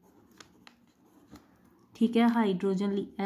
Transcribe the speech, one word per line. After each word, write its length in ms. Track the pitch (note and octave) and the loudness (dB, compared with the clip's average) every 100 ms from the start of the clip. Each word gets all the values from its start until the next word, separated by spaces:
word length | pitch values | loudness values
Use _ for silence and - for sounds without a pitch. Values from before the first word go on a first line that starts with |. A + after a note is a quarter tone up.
| _ - - - - - - _ _ _ _ - - - _ _ _ _ _ | _ -20 -20 -20 -20 -20 -20 _ _ _ _ -20 -20 -20 _ _ _ _ _
ਠੀਕ 220 | - A3 A3+ | -2 0 2
ਹੈ, 120 | A#3 | 2
ਹਾਈਡਰੋਜਨ 640 | A#3 G#3+ F3+ G3 F#3+ G3+ | 2 0 0 -2 -2 -2
ਲਈ 120 | G3+ - - | -4 -6 -6